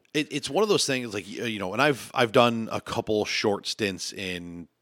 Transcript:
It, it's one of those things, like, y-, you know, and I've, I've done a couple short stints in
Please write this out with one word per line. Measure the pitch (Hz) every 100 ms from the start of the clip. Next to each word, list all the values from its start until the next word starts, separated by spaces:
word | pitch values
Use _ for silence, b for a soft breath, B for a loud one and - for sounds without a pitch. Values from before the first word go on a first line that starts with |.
| _
It, | 151 135
it's | 143 -
one | 156
of | 214
those | 165 -
things, | 127 120
like, | 101 85
y-, | 98 117
you | 107
know, | 92
and | 107
I've, | 147 131 -
I've | - 120
done | 127 120 113 110
a | 107
couple | - - - 107
short | 101 - 110 101 -
stints | - 101 90 -
in | - 95 90 87 87 80 _